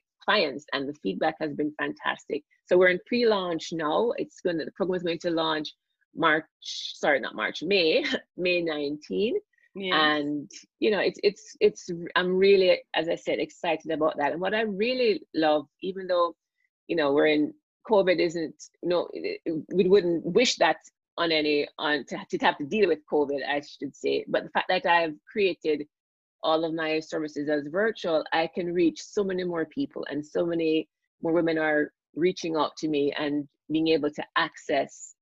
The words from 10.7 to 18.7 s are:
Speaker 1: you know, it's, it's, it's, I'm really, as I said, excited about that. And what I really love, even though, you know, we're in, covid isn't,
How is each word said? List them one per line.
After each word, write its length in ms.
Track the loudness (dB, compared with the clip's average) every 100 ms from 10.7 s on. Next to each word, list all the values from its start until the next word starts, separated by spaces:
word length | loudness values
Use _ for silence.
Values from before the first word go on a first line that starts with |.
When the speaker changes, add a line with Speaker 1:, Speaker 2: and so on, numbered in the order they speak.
| -2
Speaker 1:
you 100 | 0
know, 80 | 2
it's, 220 | 0 2
it's, 340 | 0 0 -16 2
it's, 280 | 2 2 -10 -10 -4 -2
I'm 200 | 0 4
really, 460 | 6 6 6 2 0
as 140 | -4 -2
I 60 |
said, 240 | -4 -2 -2
excited 540 | -4 -6 -4 -4 -2
about 240 | 0 0 0
that. 140 | -2
And 80 | -2
what 120 | -2
I 100 | -2
really 600 | -2 0 -2 2 2 0 -4
love, 340 | 0 2 2 0 _
even 280 | -8 -8 -2
though, 260 | 2 0 -2 _ _ _ _ -6
you 80 | 0
know, 160 | 2
we're 160 | 4 4
in, 260 | 4 0 -4 _ _ 2
covid 300 | 2 4 2
isn't, 380 | 2 -2 -8 -10 -20